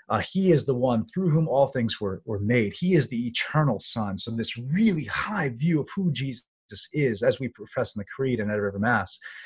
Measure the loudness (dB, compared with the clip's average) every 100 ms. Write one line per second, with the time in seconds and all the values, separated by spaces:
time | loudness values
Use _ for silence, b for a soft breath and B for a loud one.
0 | b -2 0 0 4 4 4 0 2 2
1 | 0 -2 2 2 2 4 2 2 -2 -2
2 | -4 -4 -6 -2 2 2 2 0 2 2
3 | 2 -2 -4 -4 0 2 2 0 -2 -4
4 | -4 -4 -6 -4 -4 -6 -4 2 4 2
5 | -2 -6 -4 -2 -2 0 0 0 0 -2
6 | -2 -2 -4 -6 -14 _ _ -16 -8 0
7 | 0 2 0 0 -4 -8 -8 -4 -4 -4
8 | -10 -4 -2 0 0 0 -2 0 0 0
9 | -2 -10 B B